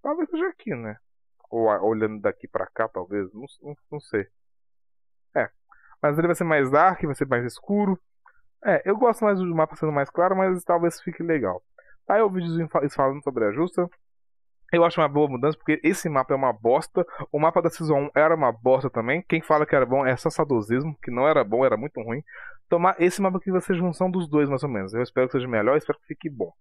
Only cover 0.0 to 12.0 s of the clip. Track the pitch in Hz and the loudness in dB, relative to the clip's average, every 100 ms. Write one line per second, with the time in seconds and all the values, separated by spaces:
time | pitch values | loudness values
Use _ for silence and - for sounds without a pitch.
0 | - 302 320 330 370 - - 131 113 107 | -4 -4 -4 -2 -4 -4 -10 -8 -8 -12
1 | _ _ _ _ _ 113 113 101 101 110 | _ _ _ _ _ 0 2 4 2 0
2 | 110 107 101 - - - 92 - 110 - | -2 -2 -4 -4 -8 -6 -6 -4 -4 -4
3 | 92 101 95 104 135 _ 143 147 _ 151 | -8 -6 -6 -10 -20 _ -18 -18 _ -16
4 | _ 107 98 _ _ _ _ _ _ _ | _ -6 -6 _ _ _ _ _ _ _
5 | _ _ _ 151 117 _ _ _ _ - | _ _ _ -4 -4 _ _ _ _ -4
6 | 147 147 170 165 170 156 131 143 180 180 | -2 0 0 0 0 2 2 4 4 2
7 | 165 139 139 123 123 - - 202 202 185 | -6 -4 -2 -2 -2 -10 -4 0 0 -2
8 | _ _ _ _ _ _ - 160 180 208 | _ _ _ _ _ _ 0 0 0 2
9 | 247 220 214 196 180 165 156 - 156 147 | 2 2 0 0 -2 0 -2 -2 -2 -2
10 | 139 - 180 190 190 185 - 170 170 - | -2 0 0 2 0 -2 0 2 2 -2
11 | - 165 165 156 104 90 _ - _ - | -12 -8 -2 0 0 -4 _ -20 _ -20